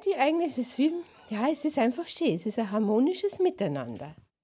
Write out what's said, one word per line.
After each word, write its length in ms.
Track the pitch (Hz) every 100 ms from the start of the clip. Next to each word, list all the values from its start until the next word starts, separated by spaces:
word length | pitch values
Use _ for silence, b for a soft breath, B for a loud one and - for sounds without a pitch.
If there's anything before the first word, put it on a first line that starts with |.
die 120 | 392 330
eigentlich, 360 | 277 330 339
es 60 | 254
ist 200 | 233 -
wie, 140 | 294 349 - - -
ja, 180 | 214 262
es 140 | 302
ist 140 | 302 302
einfach 280 | 233 254 339
schön, 260 | - 320
es 120 | 170 214
ist 120 | 214
ein 120 | 214
harmonisches 680 | 208 214 214 277 370 403 -
Miteinander. 760 | 359 370 185 139 120 110 143 160 _ _